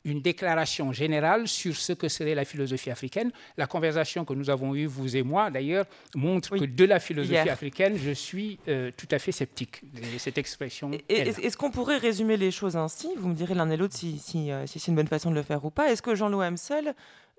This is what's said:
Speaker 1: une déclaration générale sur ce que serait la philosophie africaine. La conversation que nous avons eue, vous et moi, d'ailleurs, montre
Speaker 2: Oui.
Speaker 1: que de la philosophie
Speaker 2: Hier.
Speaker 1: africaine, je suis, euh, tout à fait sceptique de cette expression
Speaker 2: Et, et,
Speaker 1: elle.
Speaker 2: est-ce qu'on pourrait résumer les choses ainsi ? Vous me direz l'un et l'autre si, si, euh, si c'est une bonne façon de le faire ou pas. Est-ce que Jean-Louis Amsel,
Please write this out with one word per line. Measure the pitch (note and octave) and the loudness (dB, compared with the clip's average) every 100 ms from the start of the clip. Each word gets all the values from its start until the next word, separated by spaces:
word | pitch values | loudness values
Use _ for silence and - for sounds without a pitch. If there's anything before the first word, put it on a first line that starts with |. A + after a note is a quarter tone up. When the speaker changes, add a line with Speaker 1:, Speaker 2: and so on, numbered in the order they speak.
Speaker 1:
une | C#3+ D3 | -4 0
déclaration | C#3 E3+ F#3 E3 D#3+ - C#3+ | 0 0 2 2 2 0 -2
générale | B2 D#3 D3+ D#3 G#3 A3+ | 0 2 4 4 4 2
sur | - F3+ D3+ | -2 -2 -4
ce | - | -2
que | F3 D#3 | -2 -2
serait | - D3+ | -2 0
la | D3+ | 0
philosophie | C#3 D3 C3+ B2+ - | -2 -2 -2 -2 -4
africaine. | A#2+ C3 G3 A#3 - - - | -6 -4 -2 -2 -4 -12 -4
La | C#3+ | -2
conversation | F3+ D#3+ D#3 D3+ - D#3+ | 2 2 2 0 -2 -4
que | |
nous | C3+ C#3+ | -4 0
avons | C3+ C3+ | 0 0
eue, | C#3 D3+ | -2 -2
vous | C3 C3 B2 | -2 -2 0
et | |
moi, | B2+ E3+ G#3+ | 2 2 2
d'ailleurs, | C3 C3+ F#3 G3 - - - | 0 0 0 0 -4 -10 -2
montre | D3 F#3 - | 2 2 0
Speaker 2:
Oui. | G3 | 0
Speaker 1:
que | C#3 | 0
de | B2+ F#3+ | 6 6
la | F#3+ | 6
philosophie | - D#3+ C#3 E3 | 2 -2 2 4
Speaker 2:
Hier. | D#3+ | 4
Speaker 1:
africaine, | C3 C#3+ C#3 F#3+ G#3 | 0 -4 2 2 2
je | C#3 | -2
suis, | C#3 - F3+ G#3+ G3 - | -4 -6 -6 -6 -6 -2
euh, | C3+ B2 - | -2 -2 -6
tout | - | -2
à | D3 | -2
fait | - | 0
sceptique | - C3+ - B2+ - C#3 | -2 -4 -4 -10 -10 -18
de | C3 A#2 A#2+ | -12 -8 -6
cette | - C3+ | -4 -4
expression | C3+ - C3+ - C#3+ | -4 -6 -10 -8 -8
Speaker 2:
Et, | C#3+ - | -6 0
et, | A3 | 2
Speaker 1:
elle. | D3+ | 2
Speaker 2:
est-ce | A3 A#3 - | 0 -2 -2
qu'on | C#4+ | -4
pourrait | B3 B3 C#4+ | -2 0 2
résumer | A3+ G3 A3 A3 | 2 2 2 4
les | G3 | 2
choses | F3+ G3+ E3 | 0 -2 0
ainsi ? | D#3+ - D#4 F4+ | -2 -4 -6 -4
Vous | F3+ | -2
me | E3 | -2
direz | E3+ | 0
l'un | F3+ D#3+ | 2 2
et | D#3+ | 2
l'autre | G3 - | 0 -2
si, | E3+ D3+ | -6 -6
si, | - E3 D3 | -6 -4 -2
euh, | C#3 C#3 | -4 -6
si | - | -6
c'est | - | 0
une | D#3+ | 2
bonne | D3+ | 4
façon | D#3 E3+ | 2 0
de | D#3 | 0
le | |
faire | D3 D3 | 0 -2
ou | D3 | -2
pas. | - D4 | 2 2
Est-ce | A3+ | 2
que | - G#3 | 2 2
Jean-Louis | G#3 G3 F3+ | 2 2 0
Amsel, | F3 - D4 D4+ - - - _ | -2 -2 -2 -2 -6 -12 -20 _